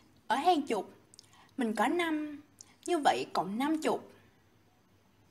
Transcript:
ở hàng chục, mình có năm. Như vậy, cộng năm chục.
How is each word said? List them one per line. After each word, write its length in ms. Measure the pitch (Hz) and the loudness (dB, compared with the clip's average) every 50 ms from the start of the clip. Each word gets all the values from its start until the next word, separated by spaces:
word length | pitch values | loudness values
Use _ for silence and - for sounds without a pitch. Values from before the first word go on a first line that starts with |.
| - - _ - _ | -20 -20 _ -18 _
ở 100 | - 220 | -2 -2
hàng 260 | 254 302 359 359 302 - | 2 4 4 4 4 2
chục, 320 | - 240 202 - - - - - _ - - - - - - - - - | 0 -2 -2 -4 -6 -12 -20 -20 _ -20 -20 -20 -20 -20 -20 -20 -14 -6
mình 180 | - 247 220 208 | -2 -2 0 2
có 120 | 220 208 | 2 2
năm. 540 | 269 311 349 339 330 311 302 302 302 294 285 - - _ - - - - _ - | 2 2 0 0 0 -2 -2 -4 -6 -10 -14 -16 -20 _ -20 -20 -20 -20 _ -4
Như 120 | - 349 330 | -2 -2 2
vậy, 280 | 277 - - - - - - | 2 2 2 2 -2 -4 -2
cộng 260 | 208 165 180 202 226 | -2 -2 -2 -2 -2
năm 240 | 269 302 320 311 - | 0 0 0 0 0
chục. 300 | 262 - - - - - - - - _ _ _ _ _ _ _ _ _ _ _ _ _ _ _ _ _ _ _ _ | -2 -2 -2 -4 -12 -20 -20 -20 -20 _ _ _ _ _ _ _ _ _ _ _ _ _ _ _ _ _ _ _ _